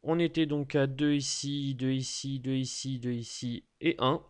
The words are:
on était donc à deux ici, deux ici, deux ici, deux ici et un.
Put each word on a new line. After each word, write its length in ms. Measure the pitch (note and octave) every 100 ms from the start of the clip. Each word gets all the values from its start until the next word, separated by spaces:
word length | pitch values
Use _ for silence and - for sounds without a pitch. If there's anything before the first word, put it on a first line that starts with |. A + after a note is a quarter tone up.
on 160 | - E3
était 260 | E3+ E3 D#3+
donc 300 | D3 C#3 D3+
à 100 | C#3
deux 280 | C3+ D3
ici, 600 | D3 C#3 - C#3+ C#3+ C#3
deux 160 | C3 C3
ici, 480 | C3 B2+ - C3+ C3+
deux 160 | B2+
ici, 460 | C3 B2+ - C3 C3
deux 120 | A#2+
ici 540 | A#2+ A2+ - B2 A#2+ _ _
et 160 | E3 -
un. 260 | B2+ D#3+ -